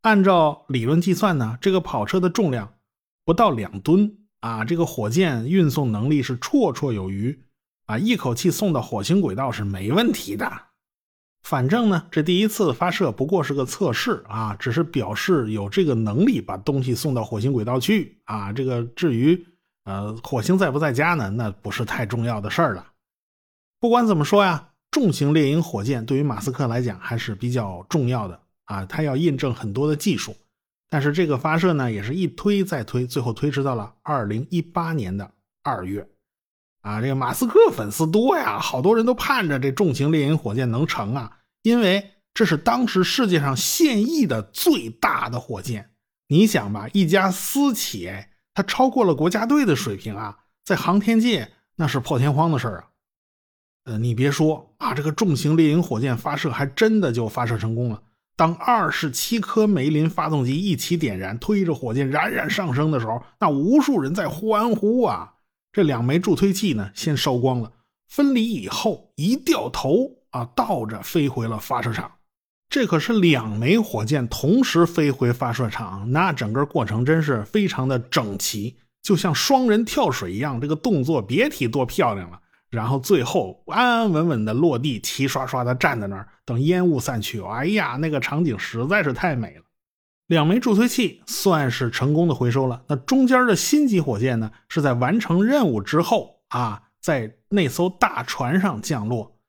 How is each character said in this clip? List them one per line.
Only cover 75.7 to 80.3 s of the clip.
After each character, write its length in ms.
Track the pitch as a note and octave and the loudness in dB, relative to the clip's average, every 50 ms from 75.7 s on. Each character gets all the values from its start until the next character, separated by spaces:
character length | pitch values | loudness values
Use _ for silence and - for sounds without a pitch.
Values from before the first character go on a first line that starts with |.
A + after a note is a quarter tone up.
场， 400 | G#2 - A2 F#2 F#2+ G2 G2+ A#2 | -4 -8 -10 -10 -10 -8 -4 -2
那 220 | C3 D#3 F#3 F#3+ | 0 2 2 2
整 200 | D3 - A#2+ G#2 | 0 -2 -4 -2
个 140 | A2 C3+ C#3 | 0 -2 -2
过 180 | C#3 - D#3+ A2+ | 0 0 -2 -2
程 200 | G2+ G#2+ A2+ B2 | 0 0 0 2
真 180 | C#3 D#3+ E3 | 2 2 2
是 220 | D3+ C#3+ C3 A2 G2 | 2 0 0 -2 -2
非 240 | - - G#3+ G3+ F#3 | -2 0 0 0 0
常 180 | - - C3 | -2 -2 -2
的 140 | C3 C3 B2 | 0 0 -2
整 360 | A#2+ - - D#3 A#2+ G#2 G2+ | -2 -2 -2 -2 -2 -2 -6
齐， 420 | G2+ - - - G2+ G#2 B2 - _ _ _ _ _ | -6 -6 -6 -6 -6 -8 -8 -10 _ _ _ _ _
就 140 | - - G3+ | 0 2 2
像 180 | D#3 - F3+ | 2 2 0
双 380 | C#3+ - - - C#4 C4 B3+ A#3 | 0 0 2 2 2 4 4 4
人 140 | G#3 A3 A#3 | 2 2 2
跳 260 | G#3+ - D4+ B3+ D#3+ | 0 0 0 0 0
水 220 | B2 - G2+ F2 | 0 -2 -6 -6